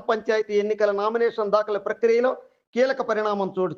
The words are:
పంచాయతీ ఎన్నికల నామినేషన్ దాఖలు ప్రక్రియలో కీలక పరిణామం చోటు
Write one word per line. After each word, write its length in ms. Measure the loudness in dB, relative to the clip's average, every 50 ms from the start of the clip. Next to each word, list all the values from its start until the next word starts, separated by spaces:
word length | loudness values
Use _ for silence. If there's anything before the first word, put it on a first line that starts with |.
| -2 -2
పంచాయతీ 440 | -2 -2 0 0 0 0 0 0 0 0 0
ఎన్నికల 280 | 0 0 0 0 0 0 0
నామినేషన్ 520 | -2 -2 0 0 0 0 0 -2 0 0 2
దాఖలు 240 | 0 0 0 -4 -4 -4
ప్రక్రియలో 460 | -4 -2 0 2 2 4 4 2 0 -2 -4 -8 -18 _ _ _ _ -2
కీలక 280 | 0 0 2 0 -2 -2 -2
పరిణామం 440 | -2 -2 0 0 0 -2 -2 -4 -2 -2
చోటు 180 | -2 -4 -2